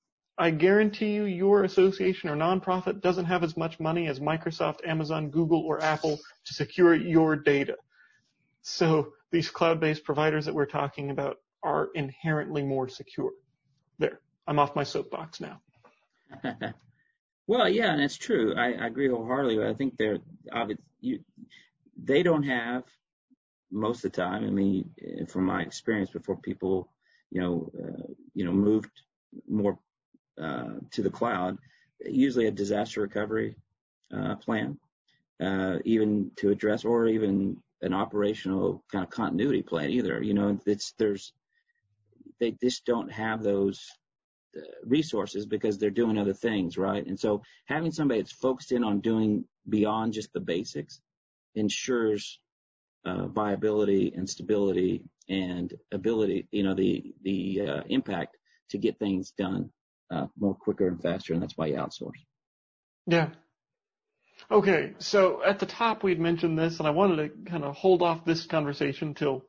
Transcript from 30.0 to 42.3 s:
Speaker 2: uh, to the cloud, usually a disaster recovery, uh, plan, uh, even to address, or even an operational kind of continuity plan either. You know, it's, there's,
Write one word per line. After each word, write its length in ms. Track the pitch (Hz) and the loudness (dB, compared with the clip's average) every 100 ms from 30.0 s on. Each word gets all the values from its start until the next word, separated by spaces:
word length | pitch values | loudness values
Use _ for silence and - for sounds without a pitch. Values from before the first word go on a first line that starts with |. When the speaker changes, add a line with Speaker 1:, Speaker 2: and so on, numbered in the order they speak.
| _ _ _ - | _ _ _ -10
Speaker 2:
uh, 340 | 78 64 58 55 - | -6 -6 -8 -10 -10
to 100 | - | -4
the 80 | 98 | -2
cloud, 480 | - 117 95 90 95 _ _ _ - | -2 -2 0 -2 -6 _ _ _ -14
usually 420 | - 127 135 123 110 | -2 2 4 4 0
a 40 | |
disaster 500 | 101 101 104 107 - | 0 -2 -2 -2 -4
recovery, 540 | 101 104 104 110 110 - _ _ _ _ _ | -4 -2 -2 -2 -4 -8 _ _ _ _ _
uh, 220 | 107 101 104 | -6 -4 -6
plan, 420 | - 110 104 143 _ _ _ _ _ - | -4 -2 -2 -8 _ _ _ _ _ -6
uh, 380 | 92 95 95 85 | -2 -2 0 -2
even 480 | - 110 107 104 98 - | 2 2 4 0 -2 0
to 140 | 101 | 0
address, 340 | 101 104 107 | 2 0 0
or 220 | 110 117 117 | 0 2 4
even 520 | 110 107 95 98 - _ _ | 2 2 0 0 -6 _ _
an 120 | 92 | -4
operational 880 | 92 101 104 104 110 92 95 92 90 _ | -2 -2 0 0 -2 -2 0 -2 -4 _
kind 140 | 101 | -6
of 60 | 90 | -6
continuity 520 | - 107 87 135 98 | -4 -2 0 0 0
plan 280 | - 82 73 | -2 -4 -2
either. 300 | 120 98 57 | 0 -2 -2
You 140 | 65 | 0
know, 240 | 101 101 101 - | 2 2 0 0
it's, 280 | 104 - - | -2 -2 -2
there's, 340 | 110 98 - _ _ _ _ _ _ _ _ _ - | 0 0 -8 _ _ _ _ _ _ _ _ _ -14